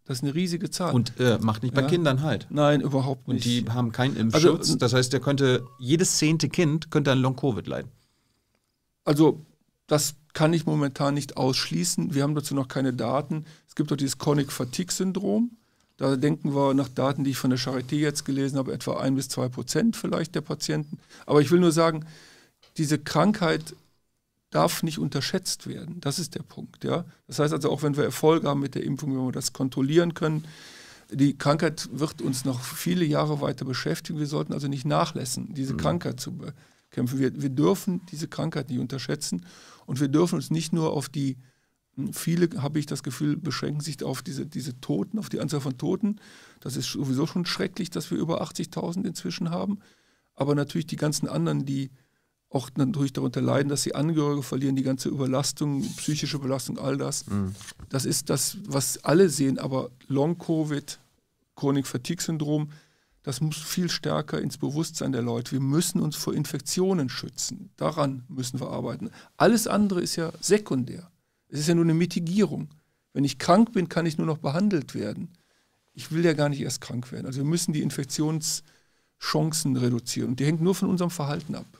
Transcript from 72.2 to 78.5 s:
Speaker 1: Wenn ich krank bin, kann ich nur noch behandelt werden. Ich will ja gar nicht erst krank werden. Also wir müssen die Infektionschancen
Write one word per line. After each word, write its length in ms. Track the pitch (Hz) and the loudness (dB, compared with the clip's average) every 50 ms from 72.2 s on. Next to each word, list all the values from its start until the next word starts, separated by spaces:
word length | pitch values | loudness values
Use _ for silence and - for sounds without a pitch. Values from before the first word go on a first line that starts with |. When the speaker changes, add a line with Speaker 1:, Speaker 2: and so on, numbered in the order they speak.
| 170 160 185 220 196 - 139 143 151 - - _ _ _ _ _ _ _ - | -2 0 2 2 2 2 0 -6 -8 -10 -14 _ _ _ _ _ _ _ -2
Speaker 1:
Wenn 100 | 135 143 | 0 0
ich 140 | 131 - - | 0 0 -2
krank 340 | - 170 175 208 233 - | 4 6 8 8 8 6
bin, 160 | - 196 175 - | 4 0 0 0
kann 160 | - 175 165 | 0 0 0
ich 140 | 165 151 170 | 0 0 0
nur 80 | 165 | 0
noch 120 | 160 151 156 | 0 -2 -2
behandelt 560 | - 143 143 175 208 208 185 147 - - - | -2 -2 0 2 2 4 2 2 0 -2 -6
werden. 360 | - 104 - - 185 175 - - _ _ _ _ _ _ _ _ _ _ _ _ | -6 -6 -4 -6 -8 -10 -12 -14 _ _ _ _ _ _ _ _ _ _ _ _
Ich 180 | - - - | -18 -10 -4
will 120 | 156 165 170 | -2 2 4
ja 80 | 170 151 | 4 4
gar 160 | 151 147 147 | 4 2 0
nicht 100 | 143 143 | 0 -2
erst 220 | - 143 - - | -4 -4 -4 -6
krank 300 | - - 113 120 123 - | -8 -8 -8 -8 -8 -8
werden. 120 | - 113 117 | -10 -10 -8
Also 120 | 131 127 139 | -6 -4 -2
wir 60 | 139 | 0
müssen 260 | 151 170 165 - - | 0 0 0 0 -2
die 100 | 151 147 | -2 0
Infektionschancen 1900 | - 147 147 - 139 - - - 151 156 160 156 156 - | -2 -2 -2 -4 -6 -6 -2 0 0 0 0 0 -2 -4